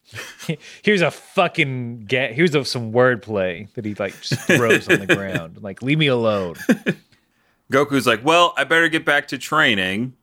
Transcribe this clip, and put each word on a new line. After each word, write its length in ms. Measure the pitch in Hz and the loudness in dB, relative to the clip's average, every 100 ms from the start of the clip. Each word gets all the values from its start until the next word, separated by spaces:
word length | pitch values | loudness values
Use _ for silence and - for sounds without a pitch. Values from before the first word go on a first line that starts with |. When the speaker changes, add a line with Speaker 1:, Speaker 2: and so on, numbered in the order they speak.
| _ - - | _ -18 -18
Speaker 1:
<laughs> 480 | - - 156 - - | -14 -10 -10 -10 -6
Here's 200 | - 208 | 0 2
a 80 | 160 | 0
fucking 960 | - - - 175 - 147 127 120 120 104 | -2 -6 0 0 0 -2 -2 -8 -10 -4
ga-, 260 | 131 131 | -2 -2
here's 220 | 117 175 | 0 2
a, 100 | 143 | 2
some 280 | 123 131 113 | -2 -6 -2
wordplay 760 | 113 127 120 107 107 92 87 104 | 4 4 2 -2 -2 -2 -4 -10
that 100 | - | -10
he, 100 | 107 | -8
like, 240 | 101 101 - | -6 -6 -6
just 180 | - 131 | -6 -6
throws 460 | - 165 117 104 - | 0 2 4 2 2
on 120 | 175 | 0
the 60 | 95 | 2
Speaker 2:
<laughs> 80 | |
Speaker 1:
ground. 440 | 165 98 92 82 - | -2 0 -8 -8 -12
Like, 200 | 104 95 | -14 -8
"Leave 160 | 127 156 | -2 0
me 80 | 151 | 2
alone." 480 | 123 113 104 90 80 | 2 2 0 -4 -8
<laughs> 1120 | - 233 - - _ _ _ _ _ _ _ | -2 -2 0 -8 _ _ _ _ _ _ _
Speaker 2:
Goku's 360 | 131 143 135 127 | 0 2 0 2
like, 180 | 110 | 0
"Well, 300 | 131 165 175 - | 2 4 4 2
I 80 | |
better 240 | 135 165 165 | 0 2 2
get 160 | 160 | 0
back 240 | 156 147 - | 0 0 -2
to 100 | 127 | -10
training." 760 | - 156 147 101 92 98 127 - | -4 0 2 2 0 -2 -6 -8